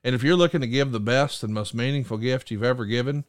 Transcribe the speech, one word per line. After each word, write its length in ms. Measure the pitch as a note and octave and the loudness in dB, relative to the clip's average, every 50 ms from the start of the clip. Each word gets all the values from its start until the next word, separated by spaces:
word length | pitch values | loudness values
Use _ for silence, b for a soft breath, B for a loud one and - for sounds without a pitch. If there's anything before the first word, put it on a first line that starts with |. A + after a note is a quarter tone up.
And 120 | - B2+ B2+ | 0 0 0
if 80 | A#2 | 2
you're 140 | B2+ D3 F3+ | 4 4 4
looking 260 | F3+ F3 E3 - D#3+ | 6 4 4 2 0
to 40 | C3 | -2
give 260 | A#2 A#2+ C3+ C#3 C3+ | 0 0 0 0 0
the 80 | A#2 A2 | -2 -2
best 420 | G#2 A#2 A#2+ C3+ C#3+ C#3+ - - | 0 2 2 2 2 0 -2 -6
and 100 | - G#2 | -4 -4
most 220 | G#2+ G#2+ G#2 - - | -4 -4 -4 -4 -4
meaningful 420 | A2+ A#2+ C3+ C#3+ C#3+ B2+ - A2 | -2 -2 0 -2 -2 -2 -4 -6
gift 340 | G#2+ A2+ B2+ B2+ C3 - - | -4 0 -2 -2 -2 -2 -6
you've 120 | A2+ G2+ | -4 -2
ever 240 | A2+ B2 B2+ B2 A2+ | 0 0 0 0 -2
given 380 | G2+ A#2 A#2+ B2 C3+ D3 D3 C#3 | -2 0 0 0 0 -2 -4 -6